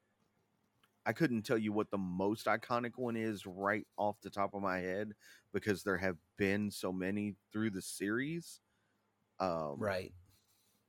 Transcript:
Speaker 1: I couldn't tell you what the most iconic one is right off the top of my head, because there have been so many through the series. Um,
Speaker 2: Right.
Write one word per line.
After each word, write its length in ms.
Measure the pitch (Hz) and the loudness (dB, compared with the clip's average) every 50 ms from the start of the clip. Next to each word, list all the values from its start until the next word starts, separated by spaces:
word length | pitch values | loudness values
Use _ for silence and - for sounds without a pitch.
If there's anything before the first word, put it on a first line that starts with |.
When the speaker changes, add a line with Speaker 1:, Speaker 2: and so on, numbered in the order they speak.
| _ _ _ _ _ _ _ _ _ _ _ _ _ _ _ _ _ _ _ _ - | _ _ _ _ _ _ _ _ _ _ _ _ _ _ _ _ _ _ _ _ -2
Speaker 1:
I 60 | 107 110 | -2 2
couldn't 300 | - 165 143 120 110 104 | 4 4 4 4 2 2
tell 160 | - 127 110 | 2 2 2
you 140 | 107 107 104 | 4 2 2
what 180 | 107 104 - - | 2 0 0 0
the 60 | 101 | -2
most 480 | 95 90 87 90 95 101 110 - - | -2 -2 0 2 2 2 2 2 2
iconic 460 | 110 107 113 - - 123 120 123 120 - | 2 2 2 2 0 -2 0 0 -2 -4
one 200 | - 127 120 113 | -4 -4 -2 -2
is 300 | 113 110 110 107 92 92 | 0 0 -2 -2 -4 -6
right 400 | 98 90 92 98 101 104 107 - _ - | -10 -8 -2 0 2 2 2 0 _ -2
off 240 | - 101 104 101 - | 0 0 0 0 -2
the 100 | - 98 | -10 -10
top 240 | - 101 98 92 - | -2 -2 -2 -2 -2
of 80 | 101 98 | -2 0
my 160 | 95 90 92 | 0 0 0
head, 340 | 90 92 92 101 107 107 104 _ - - - - _ _ - | 0 0 -2 -2 -2 -4 -8 _ -18 -20 -20 -20 _ _ -4
because 300 | 98 - 107 101 85 - | -2 2 2 0 0 2
there 140 | 101 95 87 | 0 0 2
have 180 | 95 95 90 - _ _ _ | 2 0 0 -2 _ _ _
been 340 | - 101 98 98 104 104 101 95 | 0 2 2 2 2 0 -2 -4
so 200 | - - 95 92 | -4 -4 -2 -2
many 420 | 92 90 95 101 104 104 104 95 _ _ _ - | 0 0 0 0 0 -2 -2 -4 _ _ _ -4
through 180 | 107 110 113 | -2 0 0
the 120 | 95 92 - | 0 -2 -6
series. 800 | - - - 92 101 107 120 135 151 165 170 170 - - - _ _ _ _ _ _ _ _ _ _ _ _ _ _ _ - | -6 -6 -2 -2 0 0 0 0 -2 -4 -6 -8 -10 -16 -18 _ _ _ _ _ _ _ _ _ _ _ _ _ _ _ 0
Um, 360 | 95 92 85 82 80 73 71 - | 0 2 2 0 -2 -4 -4 -2
Speaker 2:
Right. 340 | 110 101 95 92 95 - 87 - - _ _ _ _ _ _ _ _ _ _ _ _ | -2 0 0 -2 -4 -6 -12 -18 -20 _ _ _ _ _ _ _ _ _ _ _ _